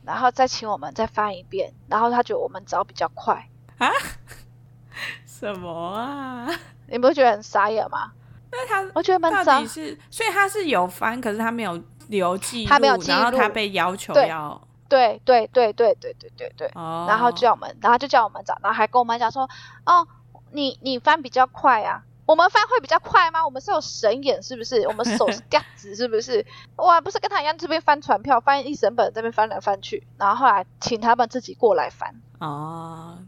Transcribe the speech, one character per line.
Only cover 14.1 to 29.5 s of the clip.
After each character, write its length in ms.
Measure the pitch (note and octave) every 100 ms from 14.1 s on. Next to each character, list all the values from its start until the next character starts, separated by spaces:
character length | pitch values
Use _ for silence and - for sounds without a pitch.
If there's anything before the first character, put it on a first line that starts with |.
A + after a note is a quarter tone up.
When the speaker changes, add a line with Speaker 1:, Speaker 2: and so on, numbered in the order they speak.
Speaker 2:
要 480 | F#3 G#3+ D#3+ D3+ - _ _ _
Speaker 1:
对， 320 | C4+ A#3 G#3+
对， 240 | - B3 A3
对， 240 | B3+ A3+
对， 240 | G#3+ A#3 F3+
对， 0 |
对， 180 | B2 -
对， 100 | - -
对， 180 | B2 -
对。 140 | D#3 -
Speaker 2:
哦。 300 | E3 E3 F3
Speaker 1:
然 100 | G#3+
后 140 | A#3+
叫 200 | F#3 B3
我 40 | F3
们， 220 | B2 -
然 80 | G#3+
后 80 | A#3+
就 80 | C#4
叫 180 | C4 G#3+
我 40 |
们 140 | F#3
找， 140 | - -
然 100 | G3
后 40 | A3+
还 100 | A3
跟 140 | B3+
我 60 | A#3
们 120 | A#3
讲 140 | A3+
说 180 | C4 C4 - - - -
，“哦， 180 | F4 D#4+ - _ - _
你， 260 | D4 C4+ -
你 180 | B3+ B3+
翻 220 | D4+ D#4
比 80 | B3+
较 180 | B3+ C4
快 340 | - C#4+ A#3
啊。” 220 | F3 F3 - _ -
我 80 | D#4+
们 140 | F4+
翻 160 | - G#4+
会 120 | A#4+
比 80 | C4+
较 100 | E4+
快 300 | - G4 E4+
吗？ 120 | D#4+ D#4+
我 40 |
们 120 | C4
是 100 | G4+
有 100 | E4
神 420 | - - A3 B3
眼 180 | C#4 F#3
是 140 | - B3+
不 80 |
是？ 240 | A#3 B3 G3+
我 60 |
们 120 | G#3+ A#3+ G#3+
手 120 | G#3+
是 100 | G#3 -
夹 120 | D4+ - -
子 200 | G4+ D4
是 120 | B3
不 120 | A#4+
是？ 240 | A#4+ B4 - -
<laughs> 180 | - -
哇， 240 | F4+ E4+
不 80 | G4
是 80 | G#4+
跟 100 | G#4
他 120 | G4+
一 40 | D4
样 120 | D#4+
这 100 | E4
边 140 | D#4+
翻 200 | D#4+ D4
传 200 | - C4+
票， 180 | C#4 A#3+
翻 260 | C#4 C#4 C#4
一 80 | C#4+
整 200 | G3+ A#3+
本 160 | G#3+
这 80 | -
边 100 | A3+
翻 180 | A3+
来 100 | A3